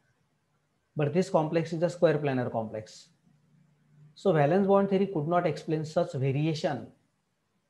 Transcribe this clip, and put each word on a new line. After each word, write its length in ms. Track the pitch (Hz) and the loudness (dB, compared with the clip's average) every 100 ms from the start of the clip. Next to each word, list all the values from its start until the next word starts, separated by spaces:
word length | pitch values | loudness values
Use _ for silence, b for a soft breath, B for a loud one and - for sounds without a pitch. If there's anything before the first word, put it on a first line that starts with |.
| _ _ _ _ _ _ _ _ _ | _ _ _ _ _ _ _ _ _
but 200 | - 143 | -4 0
this 160 | 175 180 | 0 0
complex 420 | 170 156 165 160 | 0 0 -2 -2
is 100 | 165 | -2
a 60 | 175 | -4
square 300 | - 170 151 | 2 2 2
planar 340 | 151 131 117 | 0 -2 -2
complex. 560 | 120 107 107 - - - _ _ _ _ _ _ _ _ _ - | -4 -6 -10 -14 -20 -20 _ _ _ _ _ _ _ _ _ -20
So 180 | - 202 | -2 2
valence 340 | 160 143 185 196 | 4 4 4 4
bond 240 | 196 196 | 4 4
theory 160 | 190 196 | 0 0
could 220 | 165 147 | -2 0
not 180 | 175 175 | 0 0
explain 400 | 147 - 156 151 | -4 -4 -4 -2
such 260 | 175 175 | -2 -2
variation, 760 | 135 135 135 156 156 170 120 107 - _ _ _ _ _ _ | -2 -2 0 -2 -2 -4 -6 -10 -20 _ _ _ _ _ _